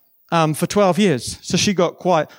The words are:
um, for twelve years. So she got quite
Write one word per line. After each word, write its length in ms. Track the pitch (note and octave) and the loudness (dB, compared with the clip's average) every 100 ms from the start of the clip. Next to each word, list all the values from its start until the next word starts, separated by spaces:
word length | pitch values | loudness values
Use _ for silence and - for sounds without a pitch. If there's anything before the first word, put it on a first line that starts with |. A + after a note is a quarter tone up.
| _ _ - | _ _ -4
um, 220 | E3+ D#3 | 0 0
for 140 | D3 F3 | 0 -2
twelve 320 | G#3 F#3+ E3 | 0 2 2
years. 400 | G3+ B2+ - - | 2 0 -6 -12
So 160 | - F3+ | -4 -2
she 160 | G#3 | 0
got 240 | F3+ E3+ - | 0 0 -2
quite 340 | F3+ E3 - | 0 0 -2